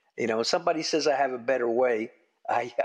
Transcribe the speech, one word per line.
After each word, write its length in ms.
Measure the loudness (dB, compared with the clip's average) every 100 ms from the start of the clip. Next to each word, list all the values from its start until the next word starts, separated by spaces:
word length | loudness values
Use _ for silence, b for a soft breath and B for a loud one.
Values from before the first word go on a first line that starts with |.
| _ -4
You 100 | -2
know, 120 | 0
if 80 | 0
somebody 340 | 0 0 -2
says 240 | -2 0 2
I 80 | 2
have 160 | 0
a 60 | -2
better 320 | -2 0 0
way, 420 | 2 2 2 -4 -10 _ _ -4
I, 240 | -4 -2 -2